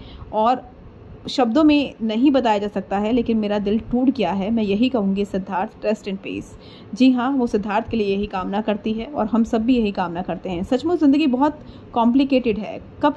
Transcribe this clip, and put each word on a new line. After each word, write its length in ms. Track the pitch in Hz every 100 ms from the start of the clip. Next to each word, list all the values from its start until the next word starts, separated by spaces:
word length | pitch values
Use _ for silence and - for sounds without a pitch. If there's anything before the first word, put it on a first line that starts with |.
| - - -
और 400 | 214 220 262 - - - - - - -
शब्दों 340 | - 247 233
में 300 | 311 294 262 -
नहीं 300 | 220 220 277
बताया 260 | 269 233 208
जा 100 | 202
सकता 300 | 202 190 196
है, 140 | 208
लेकिन 260 | 247 233 226
मेरा 220 | 208 208
दिल 200 | 202 220
टूट 300 | - 240 262
गया 220 | - 180
है। 200 | 196 196
मैं 120 | 226
यही 260 | 214 202 254
कहूँगी, 360 | 247 196 196 202
सिद्धार्थ, 600 | 190 190 180 185 - 214
rest 180 | 220
in 100 | -
peace। 320 | 190 - 98 - - - - -
जी 180 | 196 262
हाँ, 200 | 254 254
वो 160 | 277 240
सिद्धार्थ 420 | 208 208 202 240
के 80 | 233
लिए 180 | 202 196
यही 100 | 208
कामना 360 | 190 185 196
करती 320 | 220 208 -
है 120 | 220 233
और 200 | 294 214
हम 180 | 226
सब 220 | 226 226 220
भी 120 | 254
यही 140 | 208
कामना 300 | 202 180 170
करते 280 | 185 180 190
हैं। 140 | 175
सचमुच 360 | 190 254 302 349
ज़िंदगी 280 | 302 285 311
बहुत 320 | 247 302 302 - - -
complicated 680 | - 233 254 277 262 247 208
है, 220 | 208 196 - -
कब 120 | 294